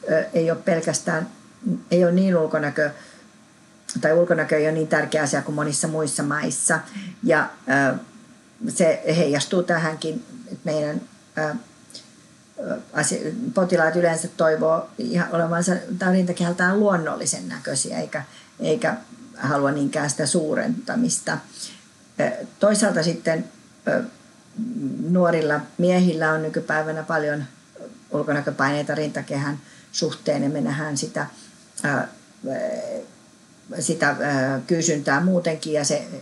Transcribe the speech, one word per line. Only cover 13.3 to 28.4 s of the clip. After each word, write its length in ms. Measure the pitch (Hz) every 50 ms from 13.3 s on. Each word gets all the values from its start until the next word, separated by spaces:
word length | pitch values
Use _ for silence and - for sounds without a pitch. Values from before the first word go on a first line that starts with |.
| - - 240 - -
potilaat 420 | 196 185 180 185 175 160 160 165
yleensä 320 | 175 175 170 160 160 - 170 - -
toivoo 520 | 165 160 156 156 156 160 160 165 - - - -
ihan 300 | 123 120 - 175 175 -
olevansa 400 | - 165 170 165 170 170 175 190 180 180 - - - 180
tai 140 | 196 185 180
rintakehältään 680 | 190 185 180 170 - 180 170 175 180 180 180 190 208
luonnollisen 680 | 214 208 190 170 160 151 151 165 156 147 - - - 170
näköisiä, 500 | 160 160 147 170 143 131 - - - 160
eikä, 240 | 156 151 - 151 135 - - - - - _ -
eikä 380 | - 160 156 160 160 156 - - - - - - - - - -
halua 340 | 135 135 147 143 139 139
niinkään 380 | 143 147 143 139 - 156 143 147
sitä 160 | 139 - 156
suurentamista. 1120 | 143 - 180 156 151 - - - - - - - - - 233 - - - - - - 156 151 - - - - - - - - - - - - - - - -
Ö, 260 | 147 139 - - - - - -
toisaalta 440 | - 202 214 208 220 202 180 170 156
sitten, 460 | 175 165 165 - 170 160 160 - - - - - - - - - -
ö, 160 | - - - - - - - - - - _ - - 220 220 240 240 - 147 135 135 131 - 160
nuorilla 520 | 175 180 180 170 170 160 156 147 147 143 139 - - -
miehillä 540 | 175 180 185 180 185 180 160 160 160 156
on 100 | 156 160
nykypäivänä 600 | 156 156 160 165 160 - 156 156 156 156 156 160 156
paljon 400 | - 165 156 151 147 147 151 143 131 - - - _ _ - - - - - - -
ulkonäköpaineita 840 | - 147 147 151 147 147